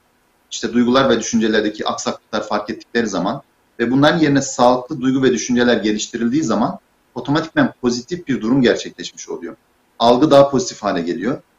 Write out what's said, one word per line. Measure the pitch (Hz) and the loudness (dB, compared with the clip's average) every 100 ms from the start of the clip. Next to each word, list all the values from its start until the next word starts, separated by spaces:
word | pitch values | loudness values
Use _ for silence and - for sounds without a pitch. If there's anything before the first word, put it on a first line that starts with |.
| _ _ _ _ - | _ _ _ _ -16
işte | - 107 | -8 -2
duygular | 117 120 131 131 | 0 2 2 4
ve | 113 | 0
düşüncelerdeki | - 117 110 107 107 - 120 | 0 0 2 0 -2 -4 -6
aksaklıklar | 123 120 - - 110 - | -4 -6 -8 -8 -8 -4
fark | 104 - | -6 -6
ettikleri | 104 - 117 107 | -12 -4 -4 -2
zaman | 92 95 147 _ _ _ - | -2 -4 -6 _ _ _ -6
ve | 120 | 0
bunların | 135 151 170 | 4 4 4
yerine | 147 139 | 2 2
sağlıklı | - - 123 127 - 139 | -2 2 2 2 -2 -4
duygu | 131 131 | -2 2
ve | 127 | 2
düşünceler | 110 - 120 123 110 | 0 0 0 2 2
geliştirildiği | 107 107 - 117 117 147 | 0 -2 -6 -4 -2 -2
zaman | 123 - 143 196 _ _ _ | -2 -2 -2 -6 _ _ _
otomatikman | 123 139 156 160 151 123 - | -12 -2 -2 -2 -2 -2 -2
pozitif | 123 123 - - - | -4 -4 -8 -10 -6
bir | 110 | -4
durum | 110 135 | 0 2
gerçekleşmiş | 117 92 90 - 85 - - | 4 2 -4 -14 -16 -14 -14
oluyor. | 80 85 - _ _ _ - | -12 -12 -16 _ _ _ 0
Algı | 117 127 151 | 2 4 6
daha | 139 139 | 6 6
pozitif | 127 - - | 2 -4 -6
hale | 104 90 | -4 -2
geliyor. | 82 82 95 - _ | -4 -4 -4 -6 _